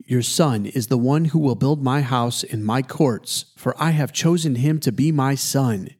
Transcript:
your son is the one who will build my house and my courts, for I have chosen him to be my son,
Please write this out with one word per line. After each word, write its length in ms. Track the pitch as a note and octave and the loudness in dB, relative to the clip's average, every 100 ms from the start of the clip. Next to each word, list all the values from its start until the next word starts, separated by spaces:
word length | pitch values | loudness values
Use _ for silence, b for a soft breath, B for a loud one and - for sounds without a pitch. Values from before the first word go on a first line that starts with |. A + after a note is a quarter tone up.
your 200 | - B2 | -2 -2
son 420 | A#2+ - D#3 A2 G2+ | 0 2 2 2 -2
is 220 | C3 A2 | -4 0
the 100 | B2+ | 0
one 280 | B2 D3+ D#3+ | 2 2 2
who 140 | E3 | 2
will 160 | C#3+ A2+ | 2 2
build 280 | C3 D3+ | 0 2
my 180 | C3+ C#3 | 0 0
house 420 | C3 B2+ A#2+ - | 0 0 -2 -4
and 220 | - A2 G#2+ | -6 -4 -2
my 160 | B2 | -2
courts, 640 | C3 - D3 G#2 - - - _ | -2 0 0 0 -6 -10 -10 _
for 240 | B2 - | -6 -2
I 120 | D#3+ | 0
have 200 | D#3 C#3 | 0 0
chosen 440 | - E3 F3 D#3+ A#2+ | 0 0 2 0 0
him 240 | D3 D#3 | 0 0
to 120 | C#3 | -2
be 200 | G#2+ D3+ | 0 0
my 240 | D3+ C3+ C#3 | 2 0 -2
son, 540 | - C#3 B2+ G#2 D#2 - | -2 0 0 -2 -6 -16